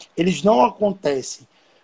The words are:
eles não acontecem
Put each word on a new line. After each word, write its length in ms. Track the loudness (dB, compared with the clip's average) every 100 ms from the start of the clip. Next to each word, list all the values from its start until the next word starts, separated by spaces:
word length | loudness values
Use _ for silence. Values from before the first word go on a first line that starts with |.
| -14 -4
eles 260 | -2 0
não 200 | 2 4
acontecem 840 | 2 0 -4 -2 -4 -4 -8 -14 -20 _ _ _